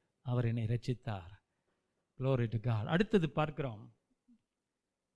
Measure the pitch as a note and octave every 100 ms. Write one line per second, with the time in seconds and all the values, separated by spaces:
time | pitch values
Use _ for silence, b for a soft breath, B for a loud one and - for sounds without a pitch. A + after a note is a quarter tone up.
0 | _ _ - B2 A#2 A#2 A2 A#2+ - A#2+
1 | - G2+ E2 - _ _ _ _ _ _
2 | _ - B2+ C3 A#2 A2 A#2+ A2 A2 E3
3 | G#3 G#3 D#3+ D#3 D#3 D3 C3+ G#2+ A#2 A2+
4 | _ _ _ A#3 _ _ _ _ _ _
5 | _